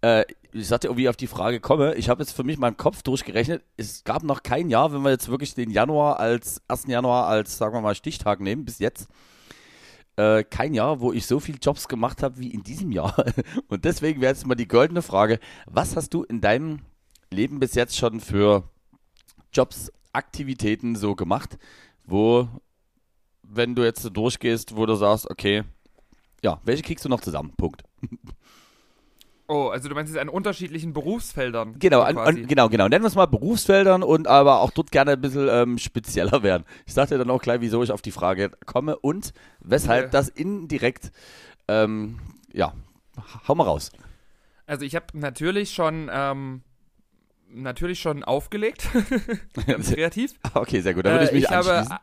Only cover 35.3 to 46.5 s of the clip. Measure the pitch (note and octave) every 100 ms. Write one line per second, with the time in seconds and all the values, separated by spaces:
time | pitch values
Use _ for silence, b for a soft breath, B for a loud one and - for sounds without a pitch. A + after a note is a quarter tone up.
35.3 | C3+ C#3 A#2 A#2+ A#2+ - - A2 - F#2
36.3 | B2 G2+ F2+ D#2+ B B - C3+ C#3+ B2
37.3 | B2+ - A#2+ A#2 A2+ A#2+ G2+ - - F2
38.3 | F#2+ G2+ - - B2 D3+ D3+ C3+ F3 -
39.3 | b b b - B2+ - A#2 C3 C#3 C#3
40.3 | - D#3+ G3+ E3 C#3+ B2 A#2 - B B
41.3 | B B B - A2 A2 G#2+ G#2+ A#2 -
42.3 | - _ - D#2 B1 - _ _ - -
43.3 | G#2 - D#3 A2 D2+ - b b b b
44.3 | b b b _ D3 C#3+ D#3+ - D#3 D3
45.3 | B2 D#3 G3 G3+ - D#3+ D#3+ D3+ G#2+ C#3
46.3 | C#3 C3+